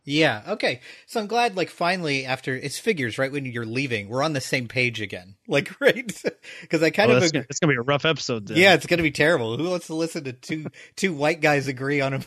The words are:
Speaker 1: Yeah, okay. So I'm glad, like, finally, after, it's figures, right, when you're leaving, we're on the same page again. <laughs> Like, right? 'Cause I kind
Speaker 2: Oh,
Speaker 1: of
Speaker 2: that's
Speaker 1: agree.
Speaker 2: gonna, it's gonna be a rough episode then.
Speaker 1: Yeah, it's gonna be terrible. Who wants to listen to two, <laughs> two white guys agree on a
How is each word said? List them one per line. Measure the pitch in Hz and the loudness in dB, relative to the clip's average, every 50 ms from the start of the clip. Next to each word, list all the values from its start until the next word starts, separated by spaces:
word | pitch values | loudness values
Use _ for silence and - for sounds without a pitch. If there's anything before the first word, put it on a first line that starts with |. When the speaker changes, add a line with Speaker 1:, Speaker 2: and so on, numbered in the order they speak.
| - | -8
Speaker 1:
Yeah, | 139 143 156 160 139 113 107 - | -2 0 2 2 2 0 -2 -6
okay. | 170 214 - 262 190 131 - - - - - - | -8 -6 -2 -2 -2 -2 -4 -10 -20 -20 -20 -12
So | - - 233 | -8 -6 -6
I'm | 208 | -4
glad, | 196 220 240 240 233 190 | -2 0 0 0 0 0
like, | 185 165 160 | -2 -4 -4
finally, | - - 175 170 190 185 170 147 139 135 131 | -4 -2 0 0 0 0 0 -2 -2 -2 -2
after, | 127 131 - - 139 131 | -4 -4 -4 -4 -4 -4
it's | 127 139 143 - - | -4 -4 -6 -8 -4
figures, | - 233 208 151 127 110 110 - | -2 -2 0 0 -2 -4 -2 -2
right, | 135 135 | -2 -2
when | 139 143 135 | -2 -6 -6
you're | 127 117 120 113 | -6 -6 -6 -6
leaving, | 110 117 127 139 123 117 104 101 | -4 -4 -2 -2 -2 -2 -4 -4
we're | 98 117 131 147 | -4 -2 -2 0
on | 160 151 | 0 -2
the | 131 | -4
same | - - 151 131 120 | -4 -2 -4 -4 -4
page | 110 - 131 123 120 113 110 | -2 -2 0 0 0 0 -4
again. | 104 98 107 90 90 95 101 _ | -8 -8 -8 -12 -14 -16 -20 _
<laughs> | _ | _
Like, | 233 156 143 - - 202 - | 0 0 0 0 0 -2 2
right? | 277 240 - 247 254 214 - - - - - _ - - - - - - | 4 4 4 2 -2 -10 -8 -6 -6 -6 -6 _ -18 -20 -20 -18 -8 -2
'Cause | 175 151 | 0 2
I | 160 160 | 2 2
kind | - 202 208 240 | 4 4 6 6
Speaker 2:
Oh, | 247 | 6
Speaker 1:
of | 247 | 6
Speaker 2:
that's | 185 160 | 4 4
Speaker 1:
agree. | 156 139 | 2 -2
Speaker 2:
gonna, | 123 - | -4 -6
it's | 139 - | -4 0
gonna | 180 151 135 | 2 2 2
be | |
a | 120 | 2
rough | 117 139 143 135 - | 2 0 0 2 2
episode | 160 156 127 - - 123 110 101 | 0 0 0 -2 -4 -4 -4 -4
then. | 101 110 | 0 4
Speaker 1:
Yeah, | 160 185 196 175 | 6 6 8 6
it's | 156 - | 6 4
gonna | - 175 170 165 | 2 0 2 2
be | 151 | 0
terrible. | - - 147 160 175 139 113 110 113 | 2 4 4 4 4 2 2 0 -2
Who | 120 160 180 | -2 -2 -2
wants | 180 170 - | -2 -4 -4
to | - 156 | -6 -4
listen | 160 165 160 - 170 139 | -4 -2 -4 -4 -6 -8
to | 131 123 | -10 -12
two, | - - - 160 156 151 147 - - | -10 -8 -8 -6 -6 -6 -10 -12 -16
<laughs> | - - - | -20 -16 -6
two | - 190 196 165 | -2 -2 0 0
white | 139 143 156 170 156 | 2 0 0 0 2
guys | 151 151 147 143 127 | 4 4 4 4 2
agree | 135 131 123 135 139 147 143 | -2 -4 -4 -4 -2 0 0
on | 135 135 139 | 0 0 -2
a | 135 - | -4 -4